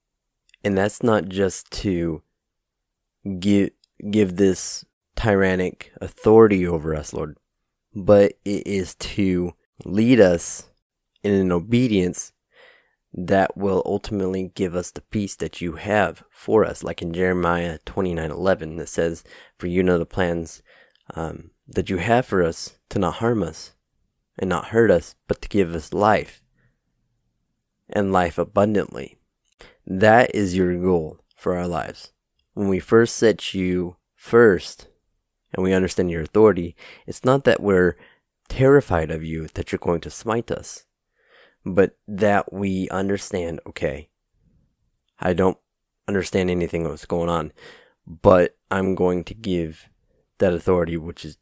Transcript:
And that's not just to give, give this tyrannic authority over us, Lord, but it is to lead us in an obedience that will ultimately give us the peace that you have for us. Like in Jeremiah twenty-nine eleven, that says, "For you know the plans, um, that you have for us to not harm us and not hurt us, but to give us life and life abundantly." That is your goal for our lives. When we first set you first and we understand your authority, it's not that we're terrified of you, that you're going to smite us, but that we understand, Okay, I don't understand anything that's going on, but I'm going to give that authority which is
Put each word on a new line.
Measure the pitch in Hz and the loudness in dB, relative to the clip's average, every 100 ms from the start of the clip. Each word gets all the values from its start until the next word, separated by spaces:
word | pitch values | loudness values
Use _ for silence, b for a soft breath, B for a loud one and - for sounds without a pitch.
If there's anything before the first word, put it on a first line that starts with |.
| _ _ _ _ _ _ | _ _ _ _ _ _
And | 104 98 | -4 0
that's | 101 - | -2 0
not | 123 107 87 | 0 0 0
just | 92 98 - - - | -2 -2 -2 -12 -8
to | 104 90 85 78 _ _ _ _ _ _ _ _ _ _ 101 92 | -4 -2 -2 -6 _ _ _ _ _ _ _ _ _ _ -10 -6
give, | 98 101 95 - _ _ 104 | 0 2 0 -6 _ _ -4
give | 104 98 90 | 0 0 2
this | 98 92 - - - _ _ - | 2 2 -6 -12 -16 _ _ -4
tyrannic | 113 98 95 92 90 - - - | 0 2 2 0 -2 -6 -20 -14
authority | 90 - - 110 113 98 | -14 -2 6 8 8 6
over | 90 82 76 | 2 -2 -2
us, | 78 76 | -6 -6
Lord, | - 78 73 _ _ _ _ _ | -8 -10 -12 _ _ _ _ _
but | - 92 104 101 - | -12 4 6 6 2
it | - 101 | -8 -6
is | - 98 87 | -4 -4 -6
to | - - - 98 90 90 - _ _ | -10 -10 -2 0 0 -2 -8 _ _
lead | - 92 113 127 | -6 0 4 8
us | 95 87 - - - _ _ _ _ _ | 6 6 -2 -12 -16 _ _ _ _ _
in | 101 | -2
an | 98 95 | 0 2
obedience | 87 92 120 127 104 90 - - _ _ b b b b b _ | 0 0 0 2 2 0 -4 -12 _ _ b b b b b _
that | - 87 98 92 - | -12 0 2 2 0
will | 98 92 | -2 0
ultimately | - 101 - 104 92 95 92 | 0 -4 -4 -4 -4 -4 -6
give | - 95 87 | -6 -4 -4
us | 90 | -8
the | - | -12
peace | - 110 101 | -8 -6 -6
that | - 80 - | -6 -10 -8
you | 87 | -10
have | 78 101 104 90 82 _ | -8 -2 0 0 -2 _
for | _ - 110 | _ 0 2
us. | 98 - | 2 -2
Like | - 85 | -10 -8
in | 87 | -8
Jeremiah | 82 92 90 87 87 87 78 | -2 0 0 0 0 -2 -8
twenty-nine | - - 92 85 80 | -10 -6 -4 -4 -6
eleven, | 78 92 90 80 80 | -4 -2 -2 -4 -10
that | - | -10
says, | - 85 82 _ B B _ | -4 -4 -4 _ B B _
"For | 90 | -4
you | 87 | 0
know | 92 87 | 2 2
the | 85 | 0
plans, | - 90 85 82 - _ b b b _ | -2 -2 -2 -6 -14 _ b b b _
um, | - 80 80 - _ _ | -10 -10 -10 -18 _ _
that | 131 90 | -6 -4
you | 92 | -4
have | 92 117 | 0 0
for | 131 98 | 0 0
us | 82 82 - _ _ | 0 -2 -14 _ _
to | 110 | -4
not | 90 - | -2 -2
harm | 117 117 | -2 -2
us | 82 78 - _ _ _ _ _ _ - | -4 -8 -20 _ _ _ _ _ _ -8
and | 95 | -4
not | 87 - | -4 -2
hurt | 110 113 | 2 4
us, | 87 - - _ | 2 0 -20 _
but | - | -6
to | - | -4
give | 104 87 | -2 0
us | 82 - | -2 -8
life | 85 104 98 - - _ _ _ _ _ _ _ _ _ _ _ _ _ _ _ | 0 2 2 -2 -16 _ _ _ _ _ _ _ _ _ _ _ _ _ _ _
and | - 98 | -4 0
life | 92 87 80 | 2 0 -2
abundantly." | 85 - 104 104 82 - 69 _ _ _ _ _ b b - | -2 0 2 0 -4 -8 -14 _ _ _ _ _ b b -10
That | 95 107 113 123 | 2 6 6 4
is | - 101 87 | 0 -2 2
your | 92 90 | 0 2
goal | 90 90 78 - _ _ | 2 0 -2 -12 _ _
for | - | -4
our | 90 90 | -4 -4
lives. | 80 53 - - _ _ _ _ | -6 -8 -12 -20 _ _ _ _
When | - 101 | -6 -2
we | 92 | -2
first | - 113 117 - | 4 4 4 2
set | 113 92 - | 2 2 -4
you | 95 90 90 87 - _ | -4 -2 -2 -4 -10 _
first | _ - 117 117 87 - - - _ _ _ _ _ _ | _ 0 6 6 6 -2 -18 -20 _ _ _ _ _ _
and | - | -4
we | 95 | 0
understand | 92 92 - 92 | 0 0 -2 -4
your | 85 | -4
authority, | 78 104 110 90 87 - B B - | -2 4 4 4 -4 -12 B B -16
it's | - 123 | -6 0
not | 139 | 2
that | 135 104 | 2 2
we're | 101 95 90 - b b _ _ _ | 2 4 2 0 b b _ _ _
terrified | - 135 139 - 87 78 | 0 6 6 4 -2 -2
of | 80 | -6
you, | 80 80 78 | -6 -8 -8
that | - 85 | -10 -8
you're | 92 | -6
going | - 85 | -2 -4
to | 78 | -4
smite | - 110 110 113 | -12 -4 -4 -4
us, | - - - _ _ _ b b b b b | -8 -10 -18 _ _ _ b b b b b
but | - 95 95 - - | -6 2 0 0 -14
that | 104 104 101 - | -2 2 2 -2
we | 95 101 95 92 | -6 -4 -4 -4
understand, | 92 98 98 - 95 85 80 - | -4 -2 -4 -4 -6 -6 -8 -12
Okay, | - 78 69 - _ _ _ _ _ _ _ _ _ _ _ | -6 -6 -6 -14 _ _ _ _ _ _ _ _ _ _ _
I | - | -4
don't | 87 92 - _ _ _ _ - | 2 0 0 _ _ _ _ -6
understand | 101 87 101 90 | -4 -2 -2 0
anything | 90 85 87 | -2 -2 -4
that's | 82 73 - | -6 -8 -6
going | 87 85 | -4 -2
on, | 85 78 - B B B B | -2 -4 -12 B B B B
but | - 82 101 92 87 - _ | -20 0 4 6 4 0 _
I'm | 95 95 92 | -2 -2 0
going | 92 90 | 0 -2
to | 85 | -6
give | 110 110 90 80 80 - _ _ _ _ _ | -12 -4 -4 -4 -8 -20 _ _ _ _ _
that | 95 | 0
authority | 87 - 90 82 82 | 0 0 0 0 -4
which | 80 - | -8 -14
is | 78 - | -16 -18